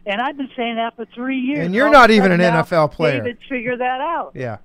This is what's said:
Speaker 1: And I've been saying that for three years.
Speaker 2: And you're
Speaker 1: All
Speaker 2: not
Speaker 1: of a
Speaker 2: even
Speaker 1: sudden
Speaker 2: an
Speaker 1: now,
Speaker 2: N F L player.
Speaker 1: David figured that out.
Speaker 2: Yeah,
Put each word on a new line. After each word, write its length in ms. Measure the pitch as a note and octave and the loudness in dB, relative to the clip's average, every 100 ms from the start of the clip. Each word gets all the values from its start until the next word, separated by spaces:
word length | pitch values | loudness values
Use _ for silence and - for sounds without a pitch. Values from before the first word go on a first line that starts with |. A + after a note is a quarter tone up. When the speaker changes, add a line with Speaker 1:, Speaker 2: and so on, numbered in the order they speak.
| - | -8
Speaker 1:
And 160 | G3+ | -6
I've 160 | C4 C#4+ | -6 -8
been 140 | C4+ - | -10 -8
saying 200 | A#3 A3+ | -8 -6
that 200 | A3+ A#3 | -6 -8
for 100 | A3+ | -14
three 340 | A#3 B3+ C4+ | -10 -8 -6
years. 260 | B3+ D4 E3+ | -4 -4 -2
Speaker 2:
And 80 | |
you're 140 | G3+ D4 | 0 4
Speaker 1:
All 60 | |
Speaker 2:
not 180 | D4 A#3 | 8 8
Speaker 1:
of 20 | |
a 40 | A3 | 6
Speaker 2:
even 80 | F#3+ | 4
Speaker 1:
sudden 160 | F3 | 4
Speaker 2:
an 100 | F3+ | 2
Speaker 1:
now, 20 | |
Speaker 2:
N 60 | E3 | 2
F 140 | D#3 | 0
L 140 | E3+ D3+ | 0 0
player. 300 | - D#3 C3 | 0 -2 -2
Speaker 1:
David 160 | G#2 - - | -4 -10 -10
figured 300 | B3+ A#3 B3 | -8 -6 -4
that 220 | B3 B3+ | -4 -4
out. 320 | D4+ D#4+ E3+ C#3 | -4 -6 -8 -10
Speaker 2:
Yeah, 220 | B2 G#2 | -10 -10